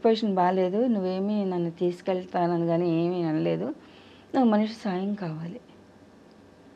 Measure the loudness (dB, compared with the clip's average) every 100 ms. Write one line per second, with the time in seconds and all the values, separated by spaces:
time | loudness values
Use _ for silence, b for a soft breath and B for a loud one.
0 | 2 2 2 2 2 2 2 2 0 0
1 | -2 -2 -2 -2 -2 -2 -2 -2 -2 -2
2 | -4 -4 -2 0 0 2 2 2 2 2
3 | 0 0 0 0 0 -2 -4 -8 B B
4 | B B B 2 4 4 0 -4 -6 -4
5 | -4 -4 -6 -8 -10 -12 -18 -20 -20 -20
6 | -20 -20 -20 -20 -20 -20 -20